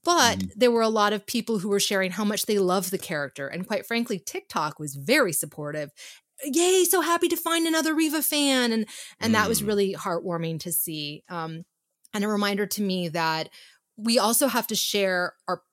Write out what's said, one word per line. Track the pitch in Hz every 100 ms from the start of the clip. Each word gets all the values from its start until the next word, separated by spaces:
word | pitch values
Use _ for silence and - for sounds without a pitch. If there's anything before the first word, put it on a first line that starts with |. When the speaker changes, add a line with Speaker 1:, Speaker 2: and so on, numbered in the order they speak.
Speaker 1:
But | - 349 240 202
Speaker 2:
Mm-hmm. | 190 208
Speaker 1:
there | 247
were | 233
a | 226
lot | 220 208
of | 208 -
people | 240 226 220
who | 202
were | 202
sharing | 196 196 190
how | 180 208
much | 208 -
they | 208
love | 185 180 180
the | 190
character. | - 156 139 - 139
And | 165 185
quite | 214 -
frankly, | 233 233 190
TikTok | - 381 _ 180 156 -
was | 151 139
very | 139 294 214
supportive. | 156 151 - 147 151 147 - - - _ _
"Yay, | 285 277 349 381 349
so | 381
happy | 320 339 349
to | 330
find | 330 330 330
another | 320 320
Reva | 311 320 302
fan." | - 294 285 262 240
And, | 226 214 - - -
and | 226 220
that | 214
was | 220
Speaker 2:
Mm. | 208
Speaker 1:
really | 208 196
heartwarming | 175 196 170 185 170 165 160
to | 180
see. | 160 - 156 147 151 _
Um, | 175 160 160 170 _ _ _ _
and | 214
a | 202
reminder | 208 202 202 202
to | -
me | 202 185 170
that | 165 160 160 156 - - _ _ -
we | 220 233
also | 202 233 269
have | 220 220
to | 208
share | - 208 196 180 180 _ -
our | 175 _